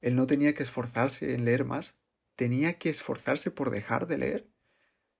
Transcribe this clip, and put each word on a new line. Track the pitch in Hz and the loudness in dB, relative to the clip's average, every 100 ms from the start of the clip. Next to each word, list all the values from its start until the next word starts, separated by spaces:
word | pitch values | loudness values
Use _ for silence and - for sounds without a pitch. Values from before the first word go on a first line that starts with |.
Él | 123 123 | 0 2
no | 131 | 4
tenía | 143 147 | 4 4
que | 147 | 2
esforzarse | 127 - 120 120 131 - 143 | -2 -4 -4 0 0 0 -2
en | 123 | 0
leer | 117 123 123 | 2 2 0
más, | 127 - - _ _ _ | -4 -6 -10 _ _ _
tenía | - 120 127 156 - | -2 0 2 2 0
que | 165 | 0
esforzarse | 151 - 135 - 143 - | 0 0 -4 -2 -2 -2
por | - 135 | -2 -2
dejar | 107 113 117 - | -4 -2 -2 -2
de | 143 | -2
leer. | - - - _ _ _ _ _ _ _ | -2 -2 -6 _ _ _ _ _ _ _